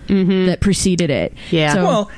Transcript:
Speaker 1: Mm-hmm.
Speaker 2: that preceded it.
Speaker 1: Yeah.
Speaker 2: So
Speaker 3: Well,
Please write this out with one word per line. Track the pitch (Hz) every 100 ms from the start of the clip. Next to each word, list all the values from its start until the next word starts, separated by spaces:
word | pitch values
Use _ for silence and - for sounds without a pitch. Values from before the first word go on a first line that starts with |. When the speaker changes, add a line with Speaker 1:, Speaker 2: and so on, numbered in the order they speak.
| -
Speaker 1:
Mm-hmm. | 202 180 190 185
Speaker 2:
that | 170
preceded | 202 185 196 175 170
it. | 120 82 - -
Speaker 1:
Yeah. | 165 151
Speaker 2:
So | 147
Speaker 3:
Well, | 135 226 208